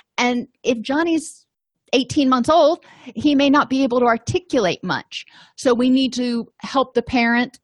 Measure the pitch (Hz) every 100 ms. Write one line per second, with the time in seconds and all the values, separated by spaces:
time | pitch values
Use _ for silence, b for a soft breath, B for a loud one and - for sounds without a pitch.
0 | B - 247 247 - _ - 240 214 285
1 | 339 320 - - _ _ _ _ - 254
2 | 247 302 262 254 233 330 294 339 B B
3 | 254 220 294 277 277 285 - 262 269 247
4 | 240 233 - 359 - 262 185 - 180 131
5 | - - - B B B 254 233 254 262
6 | 262 247 247 233 - _ - 285 262 240
7 | 233 254 233 240 247 -